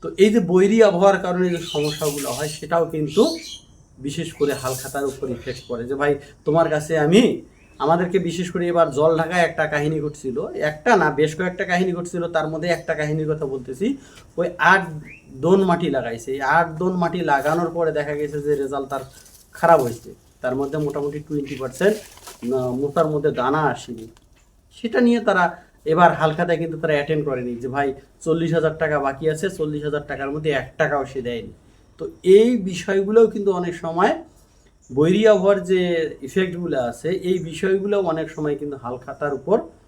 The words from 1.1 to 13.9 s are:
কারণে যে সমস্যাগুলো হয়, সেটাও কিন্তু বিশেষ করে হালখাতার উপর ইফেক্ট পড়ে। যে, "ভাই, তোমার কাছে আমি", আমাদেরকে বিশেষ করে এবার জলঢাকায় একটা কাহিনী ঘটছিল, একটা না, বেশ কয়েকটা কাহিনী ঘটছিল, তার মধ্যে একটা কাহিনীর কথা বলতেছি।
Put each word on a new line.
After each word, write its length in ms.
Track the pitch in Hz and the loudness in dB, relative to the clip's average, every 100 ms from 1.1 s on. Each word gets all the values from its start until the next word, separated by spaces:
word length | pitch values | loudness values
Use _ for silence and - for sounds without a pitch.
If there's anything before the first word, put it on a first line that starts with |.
| 190 | 4
কারণে 300 | 180 180 185 | 0 0 0
যে 80 | 170 | -2
সমস্যাগুলো 720 | 160 151 151 151 156 143 131 | -6 -4 -4 -2 -4 -2 -6
হয়, 160 | 123 151 | -4 -6
সেটাও 380 | - 151 170 160 | -8 -2 0 0
কিন্তু 520 | 156 147 160 285 - - - _ - _ - | -2 -2 4 4 2 -12 -18 _ -20 _ -12
বিশেষ 360 | 135 143 165 | -10 -6 -8
করে 200 | - 143 | -2 -2
হালখাতার 520 | 127 - 135 131 143 139 | 0 -4 -6 -6 -6 -6
উপর 240 | 131 131 | -6 -8
ইফেক্ট 340 | 120 - 120 - | -8 -8 -12 -8
পড়ে। 200 | 120 123 | -8 -6
যে, 80 | 135 | -2
"ভাই, 200 | 143 139 - - - | 0 0 -4 -10 -2
তোমার 240 | 156 160 | 2 2
কাছে 300 | 151 151 160 | 0 -2 0
আমি", 420 | 151 185 240 - - _ _ - | 4 6 4 0 -10 _ _ -4
আমাদেরকে 400 | 139 170 180 185 | 0 2 2 0
বিশেষ 320 | 170 160 175 | -2 -4 -6
করে 160 | 190 175 | -4 -2
এবার 240 | 170 160 | 2 2
জলঢাকায় 500 | 139 156 160 160 180 | 4 2 2 0 2
একটা 260 | 165 156 151 | 0 0 -2
কাহিনী 340 | 151 147 156 | 0 -2 -2
ঘটছিল, 460 | 147 143 135 127 190 - | -4 -8 -8 -6 -6 -4
একটা 400 | 151 151 - 220 | -4 -2 2 4
না, 160 | 151 | 2
বেশ 240 | 143 151 156 | 2 0 0
কয়েকটা 300 | 180 180 196 | -4 -4 -2
কাহিনী 280 | 180 185 | 0 0
ঘটছিল, 340 | 170 175 180 170 | -2 -6 -6 -4
তার 200 | 170 156 | -2 -2
মধ্যে 200 | 160 175 | -4 -2
একটা 260 | 165 - | -2 -2
কাহিনীর 420 | 156 151 156 151 151 | -4 -2 -2 -2 -2
কথা 100 | 147 | -4
বলতেছি। 520 | 135 127 131 214 | -6 -8 -4 -4